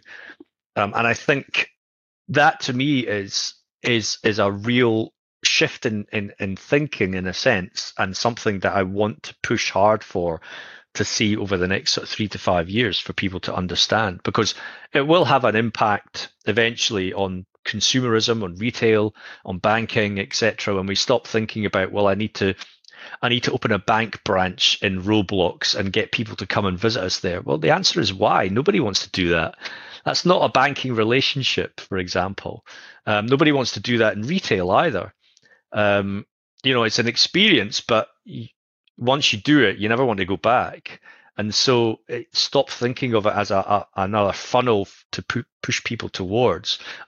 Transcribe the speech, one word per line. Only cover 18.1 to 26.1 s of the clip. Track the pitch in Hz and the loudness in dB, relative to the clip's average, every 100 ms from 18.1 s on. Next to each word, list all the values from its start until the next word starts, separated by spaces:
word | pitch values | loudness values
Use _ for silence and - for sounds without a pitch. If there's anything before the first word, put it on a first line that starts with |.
| 110 110 113 | 2 2 -2
on | 95 87 | -4 -4
retail, | 120 - 113 107 107 - - - - | -6 0 2 4 2 -4 -20 -16 -10
on | 90 | -2
banking, | 107 110 110 117 104 98 | 2 2 0 0 0 -2
et | 98 | -4
cetera, | - 110 - - | 0 0 0 -2
when | 98 | -2
we | 98 | -2
stop | 95 - 117 - | -2 2 0 0
thinking | 110 110 113 | -4 -2 -4
about, | 101 98 95 | -2 0 0
"Well, | 98 101 | 2 2
I | |
need | 98 107 | 2 -2
to, | - 98 90 - _ - - - - | -2 -2 -2 -10 _ -20 -20 -18 -4
I | 123 | -2
need | 120 | 0
to | - | 0
open | 127 117 | -2 0
a | 101 | 0
bank | - 110 110 - | 2 0 0 -6
branch | - 95 92 90 - - | -2 0 0 0 0 2
in | 104 92 | 0 0
Roblox | 95 107 92 98 87 - - | 2 2 2 2 0 0 -2
and | - 98 | -2 0
get | 107 98 | -2 -2